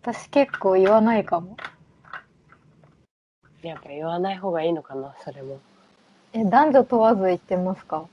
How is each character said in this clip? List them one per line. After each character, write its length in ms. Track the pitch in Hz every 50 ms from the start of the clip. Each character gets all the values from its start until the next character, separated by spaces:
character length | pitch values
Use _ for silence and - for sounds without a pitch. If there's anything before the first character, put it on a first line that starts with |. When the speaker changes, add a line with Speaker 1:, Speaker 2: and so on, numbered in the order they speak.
Speaker 1:
私 260 | - 240 226 - - -
結 300 | - 285 277 - - -
構 160 | - 196 185
言 160 | 190 190 190
わ 100 | 214 220
な 160 | 214 226 233
い 80 | 214 190
か 160 | - - 170
も。 160 | 170 185 214 - - - - _ _ _ _ _ _ - - - _ _ _ _ _ _ _ _ _ _ _ _ _ _ _ _ _ _ _ _ _ _ _ _ _ _ _ _
Speaker 2:
や 140 | - 165 160
っ 60 | 151
ぱ 60 | - -
言 160 | 143 147 156
わ 140 | 165 170 175
な 140 | 180 190
い 60 | 196 185
方 140 | 185 196
が 100 | 170 160
い 60 | 156 170
い 60 | 170
の 80 | 156
か 120 | 143 - 139
な、 220 | 135 135 139 135 - -
そ 80 | 147
れ 80 | 135 139
も。 180 | 135 135 139 135 _ _ _ _ _ _ _ _ _ _ _ _ _ _ -
Speaker 1:
え、 100 | 226 226
男 280 | 190 190 247 302 311
女 120 | 254 269 240
問 160 | - 247 233
わ 140 | 220 220 233
ず 120 | 196 190 185
言 80 | 180
っ 20 | 175
て 180 | _ _ 196
ま 180 | 180 180 185 185
す 100 | - -
か？ 200 | _ - 156 160 170